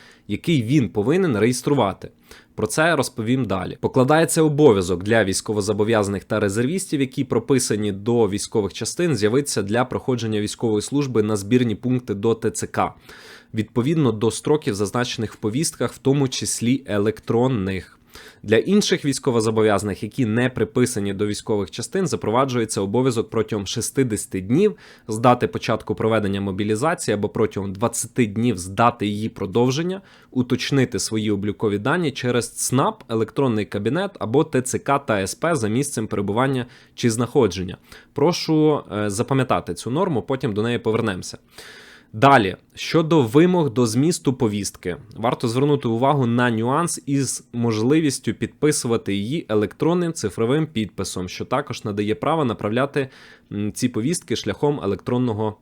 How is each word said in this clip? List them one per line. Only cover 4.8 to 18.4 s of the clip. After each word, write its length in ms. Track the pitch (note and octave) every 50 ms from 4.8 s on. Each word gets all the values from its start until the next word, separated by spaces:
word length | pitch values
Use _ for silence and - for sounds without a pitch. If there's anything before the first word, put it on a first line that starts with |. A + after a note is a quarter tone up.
| F2 F2+ F2+ E2+ F#2+
для 200 | G#2 A#2 A2+ G2+
військовозобов'язаних 1000 | F#2+ F#2 - - - G#2 G#2+ F#2+ G#2+ G2+ G#2 G#2 A2 A2+ G#2+ G2 G2 G2+ F#2 -
та 160 | - A2 G#2+
резервістів, 600 | G2+ G2 G2 A2+ B2 C#3 F3+ F#3+ - - D#3+ C#3
які 220 | C3+ C3 - D3 C3+
прописані 680 | - B2 A2+ - - C#3 B2 - - A2+ G#2 G#2+ G#2
до 380 | F#2+ G2 G2+ A#2 A#2+ A#2 A2 F#2+
військових 440 | G2+ G2 - - - A2+ G2 F#2 -
частин, 420 | - A#2 - - - F3 E3+ C3+
з'явитися 480 | G2 G#2 G#2 A#2 D3 C#3+ - - A#2 -
для 220 | G2 G#2+ A#2+ B2+
проходження 560 | B2+ - G2+ - C3+ B2+ A#2 A2+ A2 G#2+ G#2
військової 400 | G#2+ G2+ - - B2 A2+ G#2 G#2
служби 420 | G#2 - C#3 C#3+ C#3+ C3 A#2 A2 G#2
на 120 | G#2+ G#2+
збірні 400 | G2+ G2 G2+ B2 B2 B2 A2+ G2+
пункти 380 | - - B2 B2+ B2 B2 - G2+
до 220 | G2+ G#2+ A2+ A2
Т 160 | - - G#2+
Ц 160 | - - G2
К, 260 | - - G#2+ F#2 E2 - - - - - - - - - - - _ -
відповідно 580 | A2 G#2 - - A#2+ A#2 D3 E3+ D#3+ C#3+ A#2
до 200 | A2 G#2 A2+ A2
строків, 420 | - - - D3 D3+ D3+ - B2 G2+
зазначених 600 | G2 G#2 F#2 - A#2+ B2 - - - A2 - -
в 40 |
повістках, 560 | - - G#2+ A2 D3 D#3+ - - - C3 - -
в 40 |
тому 300 | - - C3+ C#3 D3 C3+
числі 560 | C3 - - - - - - A2+ A#2+ C3+ B2+ -
електронних. 1080 | - G#2 G2+ G2+ A2 G#2+ - - - A#2 A#2 B2 C3 C3 G2+ F#2+ F#2+ F#2+ F2+ - - - _ _ _ - - - - - _